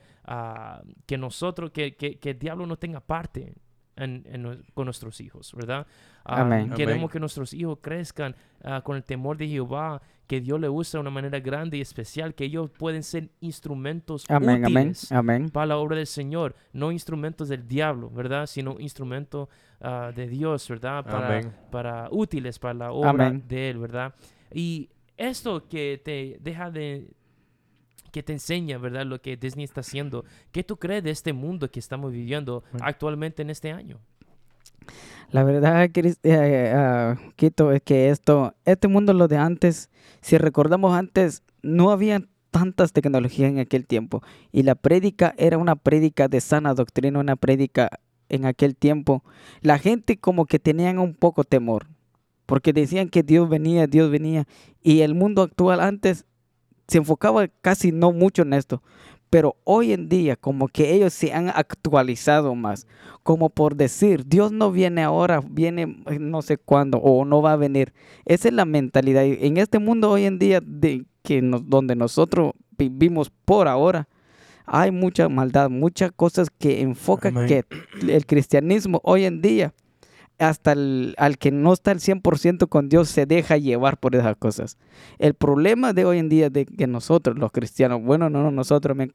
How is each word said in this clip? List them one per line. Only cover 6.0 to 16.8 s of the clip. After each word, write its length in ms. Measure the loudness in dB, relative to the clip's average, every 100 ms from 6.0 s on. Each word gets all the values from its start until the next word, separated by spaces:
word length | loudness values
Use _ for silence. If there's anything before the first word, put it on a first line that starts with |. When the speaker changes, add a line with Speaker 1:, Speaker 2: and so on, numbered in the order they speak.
| _ _ -8
Speaker 1:
Ah, 160 | -2
Speaker 2:
Amén. 300 | 0 -2 -4
Speaker 1:
queremos 320 | -6 -4 -4
Speaker 3:
Amén. 60 | -6
Speaker 1:
que 100 | -10
nuestros 340 | -12 -12 -14
hijos 240 | -10 -10 -10
crezcan, 560 | -12 -14 -14 -12 -12 -14 _ _
ah, 180 | -14 -12
con 140 | -10 -12
el 60 |
temor 340 | -10 -12 -10 -10
de 100 | -8
Jehová, 540 | -8 -8 -10 -10 -12 _ _ -10
que 160 | -8
Dios 180 | -6 -6
le 80 | -4
usa 300 | -6 -8 -10
de 40 |
una 80 | -10
manera 280 | -10 -10 -10
grande 380 | -8 -10 -10 -10
y 40 |
especial, 520 | -12 -14 -14 -12 -12
que 120 | -10 -10
ellos 260 | -10 -12
pueden 320 | -10 -10 -10
ser 260 | -10 -12 -14 _
instrumentos 840 | -14 -14 -14 -12 -10 -12 -12 -14 -2
Speaker 2:
Amén, 360 | 0 0 0 0
amén, 220 | 0 0
Speaker 1:
útiles 220 | -4 -4
Speaker 2:
amén. 380 | -2 0 -2 -4
Speaker 1:
para 180 | -6 -4
la 100 | -4
obra 200 | -4 -6
del 100 | -8
Señor, 480 | -10 -10 -6 -8 -10 _
no 180 | -10